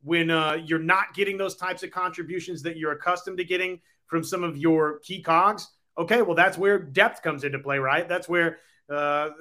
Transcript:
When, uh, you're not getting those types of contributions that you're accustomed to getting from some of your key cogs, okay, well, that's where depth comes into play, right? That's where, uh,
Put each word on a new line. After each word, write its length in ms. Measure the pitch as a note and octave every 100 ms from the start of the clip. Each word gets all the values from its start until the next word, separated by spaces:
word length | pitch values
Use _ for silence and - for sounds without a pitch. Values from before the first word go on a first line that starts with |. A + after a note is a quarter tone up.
When, 280 | C#3 E3+ E3
uh, 320 | D#3+ D#3 D#3+
you're 140 | D#3+ D#3+
not 340 | D#3+ F#3+ G3+
getting 240 | F#3+ G3 G3
those 200 | G3 F#3
types 260 | F3+ F3+
of 80 | F#3
contributions 720 | F#3 F3+ F3 D#3 F3+ F3 D#3+
that 160 | D#3+ D#3+
you're 140 | D#3
accustomed 440 | D3 F3 F3+ G3 F#3
to 80 |
getting 360 | F3 F3+ F#3 F3+ _ _ _
from 180 | E3
some 180 | C#3 F#3
of 140 | F3 C#3+
your 440 | E3 D#3+ D3+ D3+
key 200 | - F#3
cogs, 480 | E3 E3 G3 G#3+ - _ _ -
okay, 240 | E3+ A#3
well, 120 | F#3+
that's 220 | E3 F#3 E3
where 220 | G3 G3+
depth 420 | D3+ C3+ A3 -
comes 240 | E3 D3
into 140 | C#3+ C3+
play, 200 | C#3 C#3
right? 300 | C3 D3+ E3+
That's 220 | F3 F3
where, 300 | F3 E3 E3 _ _ -
uh, 400 | D3 D3 D3 D3+ D#3